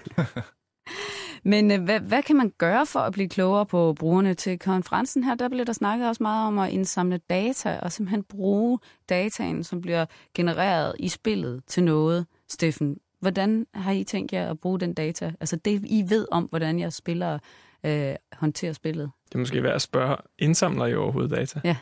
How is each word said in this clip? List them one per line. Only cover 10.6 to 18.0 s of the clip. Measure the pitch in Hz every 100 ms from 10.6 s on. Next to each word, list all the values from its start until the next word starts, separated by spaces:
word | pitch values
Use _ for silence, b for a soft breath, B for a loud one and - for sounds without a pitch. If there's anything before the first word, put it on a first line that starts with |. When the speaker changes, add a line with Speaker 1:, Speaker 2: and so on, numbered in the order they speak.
| 190 175 147 -
Speaker 1:
i | 180
spillet, | - - 202 143 123 -
til | -
noget. | 175 156 156 170 170 _ _
Steffen, | - 165 151 147 143 _ _
hvordan | 190 185 202 220 226
har | - 190
I | 196
tænkt | 196 196 190
jer | 180 175
at | 160
bruge | 180 185
den | 175
data? | 170 156 170 165 165
Altså | 156 165
det, | 208 208 202
I | 214 185
ved | 220 -
om, | 170
hvordan | 170 165 160 170
jeres | 170
spillere, | - - 170 175 151 b b b b 151
øh, | 151